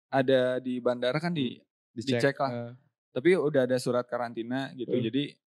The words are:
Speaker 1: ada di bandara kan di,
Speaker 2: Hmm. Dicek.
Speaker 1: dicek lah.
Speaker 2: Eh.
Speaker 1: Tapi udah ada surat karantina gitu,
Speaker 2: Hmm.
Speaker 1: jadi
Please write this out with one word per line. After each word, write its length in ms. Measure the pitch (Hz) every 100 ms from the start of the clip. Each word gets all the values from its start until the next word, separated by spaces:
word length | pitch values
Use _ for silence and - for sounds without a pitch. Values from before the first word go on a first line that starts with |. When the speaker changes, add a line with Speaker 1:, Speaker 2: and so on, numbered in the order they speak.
| _
Speaker 1:
ada 480 | 135 131 131 127 127
di 200 | 127 123
bandara 380 | 120 123 123 151
kan 120 | 175
di, 260 | 165 123 -
Speaker 2:
Hmm. 120 | _ _ _
Dicek. 160 | 120 135 120
Speaker 1:
dicek 180 | 139 139
lah. 120 | 135
Speaker 2:
Eh. 220 | 120 120 123 _ _ _
Speaker 1:
Tapi 180 | 123 165
udah 280 | 185 143 143
ada 140 | 127 127
surat 280 | 131 120
karantina 680 | - 120 120 113 117 131 135
gitu, 160 | 127 113
Speaker 2:
Hmm. 140 | 127
Speaker 1:
jadi 180 | 117 131 139 -